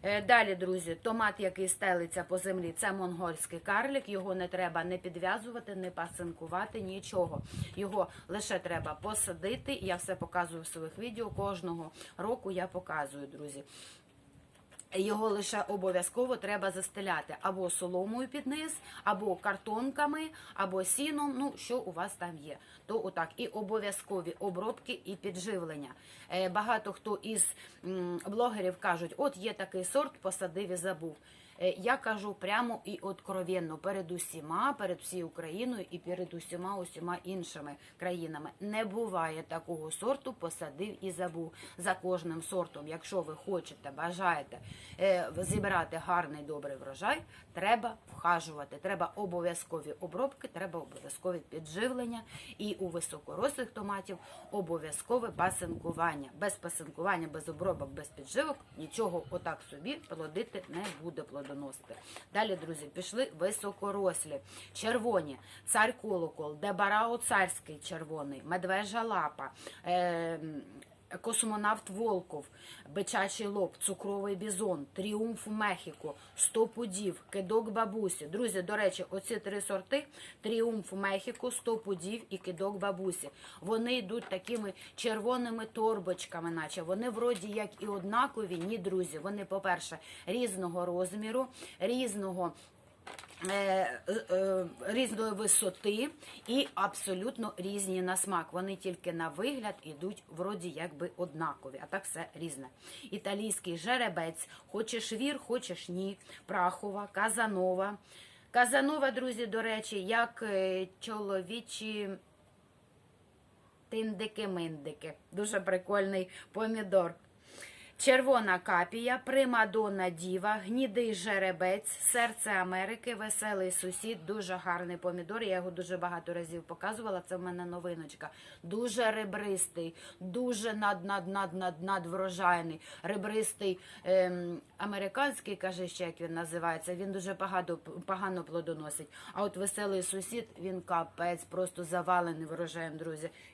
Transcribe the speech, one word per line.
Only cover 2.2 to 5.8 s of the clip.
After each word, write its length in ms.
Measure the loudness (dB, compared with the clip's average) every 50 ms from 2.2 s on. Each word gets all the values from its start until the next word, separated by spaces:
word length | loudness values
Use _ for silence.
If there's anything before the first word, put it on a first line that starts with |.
| 0
по 140 | 0 0
землі, 360 | 0 2 0 0 0 -2 -2 -2
це 140 | 0 0 0
монгольський 680 | 2 2 0 -2 -2 0 -2 -2 -2 -2 -4 -4 -6 -6
карлик. 500 | 0 2 4 4 4 4 2 0 0 0
Його 260 | -4 -2 -2 0 0
не 120 | 0 0
треба 360 | -2 0 0 0 2 2 0 0
не 140 | 0 -2
підв'язувати, 760 | -2 -4 -6 -6 -2 0 2 0 0 -2 -6 -10 -10 -8 -8 -6
не 160 | -4